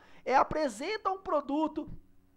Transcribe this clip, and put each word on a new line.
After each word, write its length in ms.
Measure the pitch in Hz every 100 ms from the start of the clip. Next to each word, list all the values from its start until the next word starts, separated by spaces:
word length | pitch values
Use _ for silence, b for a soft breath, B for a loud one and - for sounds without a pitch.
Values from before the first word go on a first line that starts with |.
| b b b
é, 100 | 262
apresentam 800 | 302 311 294 208 311 427 392
um 80 | 381
produto, 680 | - 302 285 294 311 302 311 - - - _